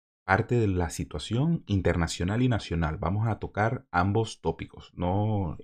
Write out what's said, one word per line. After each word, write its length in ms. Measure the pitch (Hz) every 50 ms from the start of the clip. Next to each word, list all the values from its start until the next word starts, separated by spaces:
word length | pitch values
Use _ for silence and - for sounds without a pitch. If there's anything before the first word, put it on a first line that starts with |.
| _ _ _ _ _
parte 280 | - 95 101 104 - 123
de 120 | 120 113 101
la 220 | 92 90 87 82
situación 760 | - - 85 - - 82 - - 104 120 143 165 170 - -
internacional 760 | - 101 95 85 98 82 87 82 82 - - - 90 104 117
y 60 | 127 131
nacional". 500 | 117 98 - - 85 82 82 78 78 -
Vamos 280 | - 82 95 107 113 113
a 100 | 104 -
tocar 480 | - 78 - 98 107 117 127 127 - _
ambos 520 | - 87 92 98 101 113 113 - - -
tópicos. 500 | - 82 80 - 82 - - - - - -
No, 640 | 87 87 90 92 101 104 110 107 101 95 80 - -